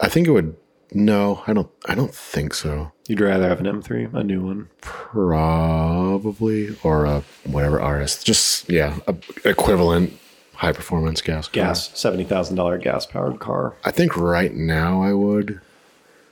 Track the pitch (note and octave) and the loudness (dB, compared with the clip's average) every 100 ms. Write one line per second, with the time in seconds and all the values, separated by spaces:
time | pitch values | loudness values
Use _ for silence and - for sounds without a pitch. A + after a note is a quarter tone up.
0 | - D#3+ E3+ A#2+ D#2+ D#2+ _ _ _ G2 | 0 2 4 4 2 -4 _ _ _ 0
1 | G#2 G2+ G2+ G2+ - G#2+ - _ - - | 4 4 2 0 0 0 0 _ -4 -2
2 | C3+ - - - D2 - D#2 D2 D2+ - | -2 -4 -8 -4 -4 -4 -4 -4 -6 -12
3 | - G#2 G2+ F#2+ F2+ F2 G2 G#2 - A#2+ | -6 0 2 2 2 0 -2 -4 -6 -6
4 | A#2 A#2+ G#2 F#2+ F#2 G2+ - _ - - | -4 -4 -2 -2 -2 -6 -10 _ -16 -14
5 | - A2 F#2 D#2 D#2+ D#2+ D#2+ D#2+ E2 F2 | -6 0 2 4 4 2 2 2 2 0
6 | F#2 G2 G#2+ G2+ A2 G#2+ G#2 G#2+ - - | 0 0 -2 -2 0 0 -2 -4 0 2
7 | D2 D2 D2 - - C#2+ C#2+ D2 C#2+ C#2+ | 2 -2 -4 -12 -6 -2 0 2 0 -2
8 | C#2+ - - - - - - F2 D2 D2+ | -2 -2 0 2 2 -2 0 2 2 0
9 | - E2+ - - - - - F#2+ E2+ E2+ | -4 -6 -8 -4 0 2 4 4 4 4
10 | F2+ - - - _ - F2 D2+ - F2 | 2 -2 -20 -20 _ -4 -2 -2 -4 -2
11 | D#2+ D#2+ - D#2 D2 - F2+ E2+ - - | 0 -2 -4 -4 -4 -2 0 -2 -6 -2
12 | A#2+ F#2 F#2 F#2+ F2 F#2 F2 F2+ B1+ B1+ | -2 0 -2 -2 -2 0 0 0 0 -2
13 | - - - - - - - - - - | -4 -4 -4 -4 -6 -4 -4 -4 -2 0
14 | F3 F2 F2 F2 F#2 C2 D#2+ D#2+ E2 F#2 | 0 2 0 2 0 0 -2 0 2 2
15 | G2 G2+ G2+ G#2 G#2 F#2+ - _ _ _ | 2 2 2 0 -2 -6 -14 _ _ _
16 | _ _ _ | _ _ _